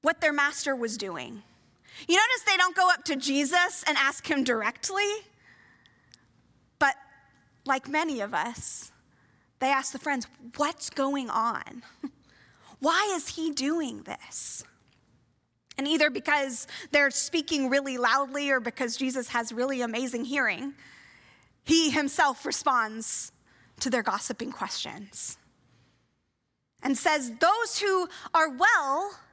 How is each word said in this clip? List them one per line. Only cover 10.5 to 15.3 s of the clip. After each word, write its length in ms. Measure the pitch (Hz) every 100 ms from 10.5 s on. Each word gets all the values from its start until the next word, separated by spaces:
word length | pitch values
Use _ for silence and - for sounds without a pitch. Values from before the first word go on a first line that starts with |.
| -
"What's 340 | 285 - -
going 400 | - 269 277 240
on? 540 | - 226 214 - 247 - -
<laughs> 80 | 285 _ _ _ - _ - -
Why 340 | 277 339 415 370
is 140 | -
he 220 | - 320
doing 520 | 285 269 330 285 226
this?" 600 | - - - - - - - _ _ _ _ _ _